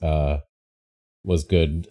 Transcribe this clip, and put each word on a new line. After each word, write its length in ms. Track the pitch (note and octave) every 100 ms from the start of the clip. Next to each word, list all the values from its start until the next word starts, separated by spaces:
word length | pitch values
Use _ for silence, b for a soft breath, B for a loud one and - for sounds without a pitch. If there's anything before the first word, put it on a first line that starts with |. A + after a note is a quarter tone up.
uh, 340 | D#2+ D#2 D2 C#2+ - _ _ _ _ _ _ _
was 200 | F#2 E2+
good. 440 | D2+ F2+ D#2 D#2+ -